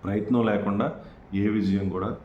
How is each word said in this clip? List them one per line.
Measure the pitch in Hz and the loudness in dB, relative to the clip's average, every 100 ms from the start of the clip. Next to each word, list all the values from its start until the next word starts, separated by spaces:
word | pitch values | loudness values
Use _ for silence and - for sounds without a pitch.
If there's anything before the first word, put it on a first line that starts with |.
ప్రయత్నం | 98 104 104 123 110 | 0 -2 2 2 4
లేకుండా | 101 98 101 135 - - - - 98 | 2 0 0 -2 -4 -16 -20 -6 0
ఏ | 104 107 | 2 2
విజయం | 95 98 95 90 | 2 2 0 -2
కూడా | 98 - | -4 -6